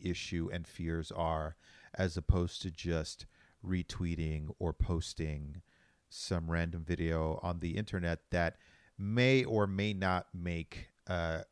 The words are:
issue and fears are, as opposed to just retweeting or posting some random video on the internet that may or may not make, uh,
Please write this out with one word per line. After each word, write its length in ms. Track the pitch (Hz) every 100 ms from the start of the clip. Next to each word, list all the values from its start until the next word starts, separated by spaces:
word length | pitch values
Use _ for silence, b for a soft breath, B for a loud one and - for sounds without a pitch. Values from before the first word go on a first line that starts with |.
| 90
issue 420 | 85 - 85 82
and 140 | 87 82
fears 440 | - 82 82 80
are, 440 | - 82 80 78 - B B B -
as 200 | 95 90
opposed 460 | - 92 87 -
to 80 | 95
just 560 | 78 85 82 80 - - b b b 95
retweeting 840 | 92 85 - 87 80 80 78 76 -
or 120 | 85
posting 920 | - - 82 - - 78 73 73 87 - b b b b
some 400 | - - 87 82
random 340 | 85 85 85
video 560 | 80 82 82 80 80 78
on 180 | 87 87
the 160 | 85 87
internet 440 | 107 92 85 82 -
that 280 | 87 82 - b b b -
may 460 | 101 117 127 135
or 220 | 117 110 101
may 280 | 95 104
not 340 | 95 95 90 -
make, 560 | 90 87 85 - - - _ -
uh, 320 | 90 82 80 -